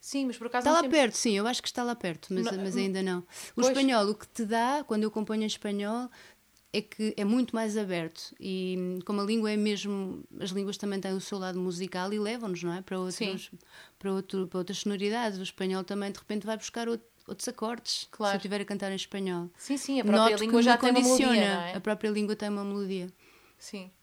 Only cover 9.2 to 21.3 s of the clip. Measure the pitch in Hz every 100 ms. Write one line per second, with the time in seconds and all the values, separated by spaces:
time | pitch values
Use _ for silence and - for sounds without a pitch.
9.2 | 202 226 214 214 208 202 202 202 185 185
10.2 | - - 190 185 196 202 208 196 190 190
11.2 | 185 202 185 185 180 175 185 185 185 214
12.2 | 208 240 226 175 175 175 190 190 185 180
13.2 | 208 196 - - _ - - _ 196 190
14.2 | 190 196 180 185 180 190 214 202 202 226
15.2 | 233 190 185 - 190 190 185 202 202 202
16.2 | - 208 202 220 - - 233 233 _ _
17.2 | - 196 - 240 220 240 - - - -
18.2 | 208 196 196 202 202 202 196 190 - 202
19.2 | 190 175 175 - - 277 - 277 208 208
20.2 | 226 214 220 233 233 240 247 247 247 254
21.2 | 262